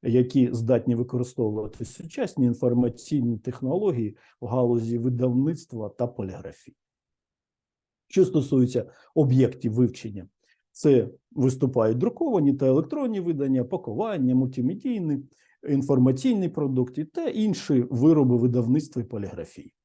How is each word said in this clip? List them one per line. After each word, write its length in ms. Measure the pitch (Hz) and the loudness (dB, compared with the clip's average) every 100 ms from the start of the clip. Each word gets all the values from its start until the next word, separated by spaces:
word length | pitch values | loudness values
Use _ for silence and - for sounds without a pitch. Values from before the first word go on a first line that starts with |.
які 460 | 131 120 123 139 123 | 2 2 4 2 2
здатні 420 | 113 113 123 117 117 | 0 0 0 2 -2
використовувати 880 | 120 127 123 - 110 107 104 - 117 | -2 -4 -4 -4 -4 -4 -8 -10 -14
сучасні 600 | - 160 - 240 - 123 | -14 -14 -8 -6 0 0
інформаційні 920 | 120 123 120 123 - - 151 120 113 | 2 0 2 0 -2 -4 -2 -2 -4
технології 800 | 131 123 131 170 208 127 107 - _ _ | -8 -8 -4 -2 -2 -2 -6 -8 _ _
в 40 | 120 | -6
галузі 520 | 127 120 120 113 120 | 0 2 0 0 -2
видавництва 920 | 123 120 127 123 143 165 - 117 107 | -2 0 0 0 0 -4 -10 -10 -10
та 180 | - 120 | -6 -6
поліграфії. 680 | - 98 92 82 78 - _ _ _ _ _ _ _ _ _ _ _ _ _ _ | -4 -10 -10 -14 -18 -20 _ _ _ _ _ _ _ _ _ _ _ _ _ _
Що 180 | - 185 | 2 4
стосується 680 | 160 123 135 127 127 - _ _ - | 2 2 2 2 0 -4 _ _ 0
об'єктів 580 | 139 127 127 131 123 | 4 4 4 2 -4
вивчення, 540 | 110 123 - 113 101 87 _ _ _ _ | 2 0 0 -12 -12 -16 _ _ _ _
це 380 | - 151 131 - - _ | -2 4 4 2 -8 _
виступають 680 | - 131 127 135 127 110 117 | 0 0 2 0 2 2 2
друковані 560 | 196 - 330 214 143 | -2 -2 -2 2 2
та 120 | 139 135 | 2 2
електронні 540 | 135 - 302 262 208 | 2 0 -4 -4 -4
видання, 440 | 175 156 139 131 | -4 -4 -2 -2
пакування, 720 | 127 - - 110 220 190 127 127 | -2 -6 -6 -6 -4 -2 2 2
мультимедійні, 840 | 131 127 123 196 262 226 165 139 - _ _ _ 147 | 0 -2 -4 -4 -6 -4 -2 -4 -6 _ _ _ -2
інформаційні 800 | 139 139 135 127 131 262 220 175 | -2 2 4 4 2 0 0 -2
продукти 560 | - 143 127 123 127 151 | -2 -2 0 -2 -4 -8
та 220 | - 330 | -6 -6
інші 580 | - 214 180 - 139 123 | -2 -2 -2 0 0 0
вироби 480 | 127 147 156 135 123 | 2 4 6 4 4
видавництва 640 | 123 123 117 139 151 127 | 2 2 2 0 0 -8
і 40 | 107 | -8
поліграфії 680 | 110 98 - 80 - - _ | -8 -10 -12 -16 -18 -20 _